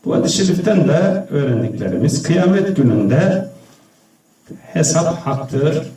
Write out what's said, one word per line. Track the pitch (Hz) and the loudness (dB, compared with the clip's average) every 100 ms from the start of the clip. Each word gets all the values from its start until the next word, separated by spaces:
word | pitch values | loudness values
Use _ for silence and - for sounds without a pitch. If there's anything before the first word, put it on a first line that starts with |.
| - | 0
Bu | - | 0
hadis-i | 165 190 190 | 0 0 0
şeriften | - - 196 156 | 0 2 2 2
de | 165 190 190 - | 2 2 0 -4
öğrendiklerimiz | 147 131 113 110 - 95 90 135 - | -4 0 -2 -2 -4 -4 0 0 -2
kıyamet | - 175 185 196 190 165 | 0 2 2 2 0 2
gününde | 123 104 101 131 190 190 - - - - _ _ _ _ _ _ _ - | 2 2 2 2 2 0 -4 -14 -20 -20 _ _ _ _ _ _ _ -20
hesap | - 165 151 160 170 165 | -10 -2 0 0 0 -4
haktır. | - 131 - 135 147 175 190 | -6 -6 -4 -2 0 -2 -6